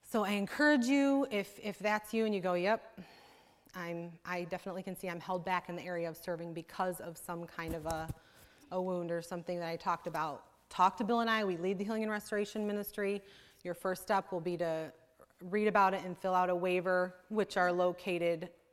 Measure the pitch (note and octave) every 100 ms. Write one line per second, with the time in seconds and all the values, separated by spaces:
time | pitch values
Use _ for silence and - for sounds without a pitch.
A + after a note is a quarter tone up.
0 | - A3+ G3 G3+ G3 - D4 D4 A#3+ C#4
1 | C#4 C#4 C#4 G#3 G3 - G#3+ - G#3 G#3+
2 | - A3+ A3 G3+ F3+ F3 F#3 A3+ - -
3 | F3+ - - - - _ _ F#3 E3+ E3+
4 | E3+ E3 - F3+ F3 F3+ G3 F#3 F#3 F3+
5 | F#3 E3+ E3+ F#3 E3+ F3+ F3 F3 - F3
6 | E3+ E3 - E3 E3+ E3 E3 - F#3 E3+
7 | F3 D#3+ - E3+ E3+ - E3 E3 D#3 D#3+
8 | D#3+ - - - - - - F#3 F#3 F3+
9 | E3+ E3+ E3 F3+ E3 F3 E3 E3 G3 E3+
10 | F3 D#3+ D#3+ C3+ - _ _ - F#3 F#3+
11 | G#3 A#3 A3+ A3 G3+ E3+ F#3 F#3+ G3+ A3
12 | G#3+ G#3+ - G#3 G#3 A3 G#3 G#3 G3+ -
13 | G3 G3+ - - - _ F3+ F3 F#3+ F#3
14 | - G3 - F3+ E3+ F3 E3+ D#3+ D#3+ -
15 | _ _ - _ F3+ G#3 G#3 G3+ F#3+ F#3+
16 | F#3 F3 F#3+ F#3 F3+ F3+ F#3 F3+ F#3 F3+
17 | F3+ - - G#3+ F#3+ G3 F3+ F3+ F3+ F3+
18 | - F3 E3+ E3 E3 - _